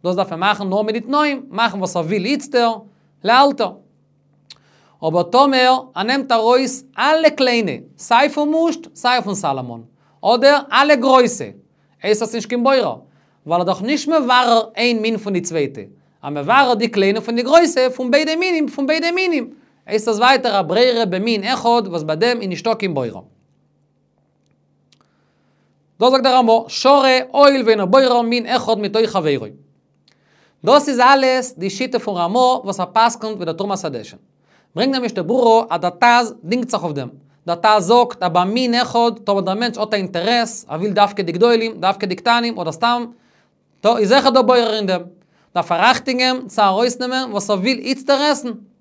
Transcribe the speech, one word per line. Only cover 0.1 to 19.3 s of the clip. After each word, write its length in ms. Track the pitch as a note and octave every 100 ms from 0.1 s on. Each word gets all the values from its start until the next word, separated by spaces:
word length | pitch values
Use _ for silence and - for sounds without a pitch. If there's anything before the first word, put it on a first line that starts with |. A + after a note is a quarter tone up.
| F#3
דארף 160 | G3
ער 60 | E3
מאכן, 320 | F#3+ G3+ G3+
נאר 120 | G3
מיט 140 | G#3+ A3
די 60 |
תנאים, 440 | A#3 C#4+ D4+ C#4 -
מאכן, 280 | G3 A3+ G3
וואס 180 | F#3 F3+
ער 80 |
וויל, 220 | D#3+ G3+ F#3
איצטער, 500 | C#4+ C#4+ B3 A#3 A3 - _ _ _
לאלתער. 480 | F#3+ B3 C#4+ C#4 G3+ F#3 _ _ _ _ _ _ _ - _ _ _ _ D#3+
אבער 160 | E3+
תאמר, 560 | F3 A#3 C#4 C4 B3+ B3+ - -
ער 80 |
נעמט 280 | G3+ C4+ C4+
ארויס 520 | A#3 A3 B3+ C4+ - - -
אלע 300 | C4 D#4+ D#4+
קליינע, 420 | D4+ C4 A#3+ G3+ B2+ - _
סיי 320 | - F3 D4
פון 200 | - D4
מושט, 380 | D#4+ E4 D#4+ - -
סיי 260 | B3 B3
פון 140 | G3+ F#3+
סלמון. 480 | D#3+ C3+ B2 A#2 A2+ _ _ _
אדער 380 | - A#3+ C4+ C#4+ C#4
אלע 220 | A#3 C#4+ C#4+
גרויסע. 480 | C4+ C4 A#3+ -
ער 680 | A2+ F#2+ _ _ _ _ G3+
איז 100 | G#3+
דאס 160 | A3 A#3
נישט 140 | A3
קיין 140 | A#3+
בורא. 320 | A#3+ C4+ F#3+ A2+ _ _ _ _ -
ווייל 160 | E3+
ער 20 |
דאך 180 | F3+ F#3
נישט 260 | G#3+ D4 C#4+
מער 160 | D#4+
ווארער 380 | B3 B3 B3 A#3 A3 -
איין 240 | A#3+ A#3
מין 160 | A3 A3
פון 160 | G#3
די 80 | F#3
צווייטע. 400 | - E3 C3+ C3+ G2 _ _ _
אבער 100 | C#3
מער 100 | D3
ווארער 300 | C#3+ B3+ C4
די 140 | A3+ A#3
קליינע 340 | G3+ G3 G#3+
פון 140 | A3 A#3
די 60 |
גרויסע, 460 | B3 D#4+ F4 E4 B3+ B3+
פון 160 | B3+
ביידע 240 | C#4 D#4 D#4+
מינים, 320 | F#4 E4+ D4
פון 200 | - C4+
ביידע 240 | D#4+ E4
מינים. 380 | F4 F#4